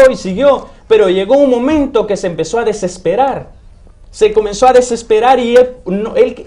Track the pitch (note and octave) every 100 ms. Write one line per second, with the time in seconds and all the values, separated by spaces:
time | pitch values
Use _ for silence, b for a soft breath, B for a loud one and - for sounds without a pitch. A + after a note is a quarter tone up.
0 | C4 G3+ F#3+ F#3 C#4+ C4 B B - A3
1 | G3 F#3 G3 C4+ C#4+ A#3+ C4 D#4 C#4 A3
2 | G3+ F#3+ F#3+ D#3+ D#3 A#3 A3 G#3+ F3+ -
3 | E3 G3+ C4+ G3+ - - - - - _
4 | - - G#3+ G#3+ G#3 G3+ B3+ B3 B3 A#3
5 | - A3 A#3+ C4 A#3 A#3+ B3+ - F3+ G3
6 | A3 - B3+ A#3